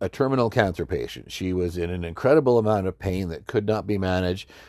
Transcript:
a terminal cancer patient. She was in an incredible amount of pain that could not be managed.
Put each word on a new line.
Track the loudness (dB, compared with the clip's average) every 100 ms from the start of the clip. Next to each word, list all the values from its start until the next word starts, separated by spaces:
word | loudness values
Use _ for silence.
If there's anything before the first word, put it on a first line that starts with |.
a | -6
terminal | 0 0 2 2
cancer | 2 2 0 -4
patient. | -4 -6 -10 -14
She | -8 -4
was | -2 -2 -2
in | -4
an | -4
incredible | -6 -2 4 4 6 4
amount | 4 2 0
of | -2
pain | -2 -2 -2
that | -6 -4
could | -2 0
not | -2 -2
be | -2
managed. | 0 0 0 -2 -8 -20